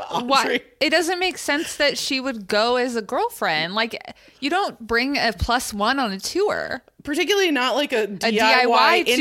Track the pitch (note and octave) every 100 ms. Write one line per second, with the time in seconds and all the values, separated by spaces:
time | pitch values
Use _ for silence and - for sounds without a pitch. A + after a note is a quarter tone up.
0 | - E3 A#3+ C4+ A#3 - - - D4+ D#4+
1 | E4 F4+ F#4 F4 - D4 E4 - D4 B3
2 | - C4+ C4 A3+ G3 G#3 A#3 B3 B3 A#3
3 | G#3 B3+ A#4 - G3+ D#3 E3 G3+ A3+ -
4 | - - - _ C4+ F4 G4 - A3 A#3
5 | C4 C#4+ A#3 A3 - A#3+ - G#3 G#3 C4+
6 | B3 F#3+ - E4 G#4 F2 D2+ B3+ - -
7 | - D4 E4 G4+ F#4 C#4+ B3 A3 C#4+ A#3
8 | G#3+ G3 A3 G#3+ A3 B3+ B3 A#3+ C4+ F4
9 | E4 B3